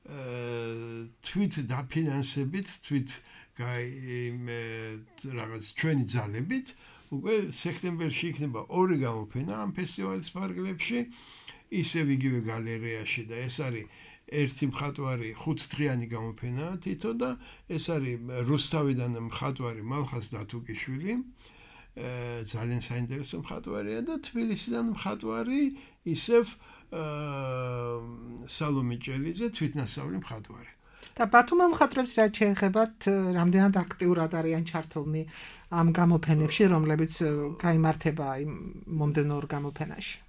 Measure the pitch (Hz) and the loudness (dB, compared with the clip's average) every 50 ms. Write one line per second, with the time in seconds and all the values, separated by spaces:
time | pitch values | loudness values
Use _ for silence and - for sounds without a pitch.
0 | _ - 143 143 131 127 123 123 120 120 120 117 117 113 113 113 117 117 117 117 | _ -14 -12 -10 -8 -8 -6 -6 -6 -4 -4 -4 -4 -4 -6 -6 -8 -8 -8 -10
1 | 117 117 - _ - - - 180 208 196 - 156 139 107 120 131 139 127 - 160 | -10 -12 -14 _ -14 -6 -2 0 0 0 0 -2 -4 -4 -4 -4 -4 -2 -2 0
2 | 165 156 135 139 135 - - 143 139 135 151 190 196 - - - - - 147 139 | 0 0 0 0 0 0 0 -2 -2 -2 -2 -4 -6 -6 -10 -16 -8 -2 0 0
3 | 127 131 - - - - - - - _ _ - 120 123 123 120 120 123 131 135 | 0 -2 -8 -14 -16 -20 -20 -20 -20 _ _ -8 -6 -4 -4 -4 -4 -6 -8 -10
4 | 131 127 123 123 123 120 120 123 123 120 120 117 113 113 113 113 113 110 110 110 | -8 -6 -4 -4 -4 -4 -4 -6 -6 -6 -6 -6 -6 -6 -6 -8 -8 -8 -10 -12
5 | 113 - - - - 139 131 120 110 110 113 113 107 - - - - 160 156 139 | -14 -16 -20 -14 -12 -8 -8 -6 -6 -6 -8 -10 -10 -10 -8 -2 0 2 2 2
6 | 123 101 - 120 107 101 101 110 131 170 247 262 254 - - - - - - - | 2 0 0 -2 -2 -2 -4 -4 -4 -2 -2 -4 -4 -6 -14 -20 -20 -20 -20 -20
7 | - - - 139 - 190 220 214 196 165 135 - - 170 156 - - 180 175 165 | -14 -8 -8 -6 -2 0 0 0 0 -2 -4 -6 -4 -4 -4 -4 -4 -4 -2 -2
8 | 165 160 - - - 175 156 127 147 147 120 107 104 - - 180 185 185 175 147 | -2 -2 -2 -2 -4 -4 -4 -2 -4 -4 -4 -6 -8 -4 2 2 4 4 4 2
9 | 131 120 113 110 107 104 - 123 135 170 101 110 107 101 - - 185 - - - | 2 0 0 -4 -6 -6 -4 -4 -4 -2 -4 -4 -4 -4 -4 -4 -4 -4 -4 -4
10 | - 190 190 190 160 - - 180 196 196 180 175 185 196 190 156 - - 233 240 | -2 -2 -2 -4 -6 -6 -8 -6 -6 -4 -4 -4 -4 -4 -4 -4 -4 -2 0 -2
11 | 240 240 - - - - - - - - - - - _ - 180 160 - - 165 | -2 -4 -8 -18 -20 -20 -20 -20 -20 -20 -20 -20 -14 _ -2 0 0 2 2 2
12 | 156 143 139 131 131 135 127 120 110 110 113 113 113 113 113 113 110 117 117 113 | 2 2 2 2 2 2 0 0 -2 -2 -4 -4 -4 -4 -6 -6 -4 -6 -6 -6
13 | 110 - - - 113 104 113 117 127 127 123 - 151 131 120 113 104 - - - | -4 -4 -4 -6 -6 -6 -8 -6 -6 -4 -4 -4 -4 -4 -4 -6 -8 -12 -18 -20
14 | - - - - _ - - 151 147 135 131 - 147 139 127 - 143 147 143 - | -20 -20 -20 -20 _ -4 0 0 0 0 0 0 -2 -2 0 -2 -4 -4 -4 -4
15 | 143 131 131 120 117 110 110 - - 156 156 156 - - - - 147 147 131 123 | -4 -2 -2 -2 -4 -6 -8 -8 -4 -4 -4 -4 -4 -10 -4 0 0 0 2 0
16 | 117 113 117 113 110 113 110 - - 123 123 127 151 170 190 180 160 190 190 - | -2 -4 -6 -6 -6 -6 -8 -6 -6 -4 -4 -4 -4 -4 -6 -6 -4 -6 -6 -4
17 | - 214 226 233 247 127 - 247 - - - - - - 180 156 160 - 165 156 | -2 -4 -2 0 -2 -2 -4 -6 -10 -20 -20 -20 -10 -6 -4 -4 -2 0 0 0
18 | 135 127 123 117 117 123 127 127 123 117 147 143 139 - - 156 151 139 135 123 | 0 -2 -2 -4 -6 -6 -4 -2 0 2 2 2 2 2 2 2 2 2 2 2
19 | 123 120 120 117 117 113 107 - - 139 135 131 131 120 117 110 104 113 131 143 | 0 -2 -2 -2 -4 -6 -6 -4 -4 -4 -4 -2 -4 -6 -6 -6 -6 -4 -4 -2
20 | 143 123 - 123 107 - - 110 107 101 - 120 117 - 110 - - - 131 135 | -4 -4 -4 -6 -6 -6 -8 -8 -8 -8 -8 -10 -8 -8 -10 -8 -6 -6 -6 -6
21 | 156 190 226 247 254 - - _ - - - - - - - - - - - - | -4 -2 -2 -2 -4 -6 -12 _ -20 -20 -20 -20 -20 -20 -20 -20 -20 -20 -14 -10
22 | 117 127 123 123 123 120 120 120 113 104 - 113 110 120 120 120 117 - 120 120 | -8 -8 -6 -6 -6 -6 -6 -6 -6 -6 -6 -4 -2 -2 -2 -2 -2 -4 -4 -4
23 | 123 117 135 139 143 - - 170 156 - - - - - - - 101 104 - - | -4 -4 -4 -6 -8 -6 -8 -8 -8 -8 -8 -8 -6 -6 -6 -4 -4 -4 -4 -4
24 | 240 339 330 302 - - - 233 233 226 208 196 - - 233 233 233 233 214 196 | -4 -4 -4 -6 -6 -6 -4 -2 -2 0 -2 -2 -2 -2 -2 -2 0 -2 -2 -2
25 | - 196 214 226 208 220 220 226 233 233 262 277 294 269 277 - - - - _ | -4 -4 -4 -4 -4 -4 -2 -2 -2 0 2 2 2 2 0 -4 -14 -20 -20 _
26 | _ 175 160 139 - - 233 233 233 233 - - - - - - - - - 160 | _ -2 -2 0 2 6 6 6 6 4 -4 -14 -20 -20 -20 -20 -18 -12 -8 -6
27 | 160 151 151 147 151 147 143 139 135 131 131 127 127 123 123 123 120 120 120 117 | -6 -4 -4 -4 -4 -4 -4 -4 -4 -2 -2 -2 -2 -4 -4 -4 -4 -4 -4 -6
28 | 117 117 120 117 117 120 117 120 120 135 - - 156 151 147 135 127 123 120 117 | -6 -8 -12 -12 -12 -12 -12 -12 -10 -6 -4 -2 0 0 2 2 2 0 0 -2
29 | - - 131 131 139 165 170 180 233 233 - - 165 147 - 151 135 - - 147 | -4 -4 -4 -2 -2 -2 -2 -2 -2 -4 -2 0 -2 -2 0 -2 -2 -2 -4 -6
30 | 139 143 180 190 - - 120 110 104 - - - - - - _ _ - - - | -6 -4 -4 -6 -6 -6 -10 -10 -10 -12 -16 -16 -16 -20 -20 _ _ -20 -20 -20
31 | - - - - 240 202 - 240 247 - 349 349 359 349 330 - 311 285 - 277 | -20 -20 0 0 0 8 10 8 10 10 6 6 8 8 8 6 6 6 6 0
32 | 262 247 - - 220 214 214 - 226 208 196 190 - 196 185 220 226 226 220 - | 0 2 6 6 6 6 6 4 4 4 4 4 4 4 6 4 4 2 2 -2
33 | - 202 196 196 190 185 180 175 170 180 180 190 196 202 190 185 175 - - - | 2 2 4 4 4 2 4 4 6 6 8 8 8 8 6 6 2 0 -2 0
34 | 185 175 180 170 160 160 180 165 160 165 160 160 170 165 - 170 160 160 - 160 | 4 4 4 4 4 2 0 0 0 2 2 2 0 0 -2 -4 -6 -4 -4 -4
35 | 143 151 156 156 156 156 - - - - - - - - - 170 165 165 165 175 | -2 0 0 -2 -2 -4 -8 -16 -16 -16 -18 -18 -12 -4 2 6 6 6 8 8
36 | 175 170 170 160 165 151 160 151 156 156 - - 214 190 185 160 156 156 156 156 | 8 8 8 6 6 6 6 6 6 4 6 6 8 8 8 6 6 4 4 4
37 | 160 160 160 - 175 156 151 147 147 143 160 - - 175 165 160 160 160 156 156 | 2 2 2 0 0 0 2 0 -2 -4 -6 -2 2 4 6 6 6 6 4 4
38 | - 165 147 160 147 139 135 135 143 151 139 87 - - - - - - 170 156 | 2 0 0 0 -2 -2 -2 -2 -2 -4 -6 -8 -10 -10 -12 -12 -8 -4 -2 2
39 | 151 147 147 156 143 147 147 147 147 143 - 143 143 143 143 - 156 - - - | 2 2 4 4 2 2 2 0 -2 -2 -4 -4 -4 -4 -6 -6 -8 -8 -8 -10
40 | - - - - - | -10 -10 -10 -12 -14